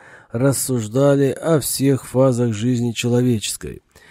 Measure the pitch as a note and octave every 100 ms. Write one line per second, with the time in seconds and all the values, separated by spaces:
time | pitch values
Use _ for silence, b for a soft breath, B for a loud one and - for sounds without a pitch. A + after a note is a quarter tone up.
0 | B B B A#2 C#3 C3 - B2 G#2+ B2
1 | C#3+ C#3 C3+ - D#3+ D#3 - - C#3 C3
2 | - B2+ C3+ A#2+ A#2+ G#2 A#2+ A#2+ A#2+ A2
3 | A#2+ A#2+ B2+ A2+ - - C2+ - _ B
4 | B